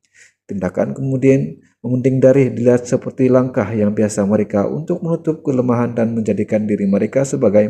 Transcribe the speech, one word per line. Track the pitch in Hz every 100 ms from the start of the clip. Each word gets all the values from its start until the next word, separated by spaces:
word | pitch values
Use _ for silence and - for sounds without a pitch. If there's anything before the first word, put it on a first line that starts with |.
| _ _ - _ -
Tindakan | 101 90 - -
kemudian | - 135 131 135 135 147 - _ _
mengunting | 120 127 131 131
darih | 131 139 127
dilihat | 113 120 123
seperti | - 127 - - 127
langkah | 127 127 127 98
yang | 110 104 104
biasa | 107 104 101
mereka | 107 104 101 107
untuk | 135 160 175
menutup | 165 165 165 156
kelemahan | - 127 123 117 120 117
dan | 113
menjadikan | 117 107 104 107 107 107
diri | 101
mereka | 101 98 107 131
sebagai | 135 135 113 104 107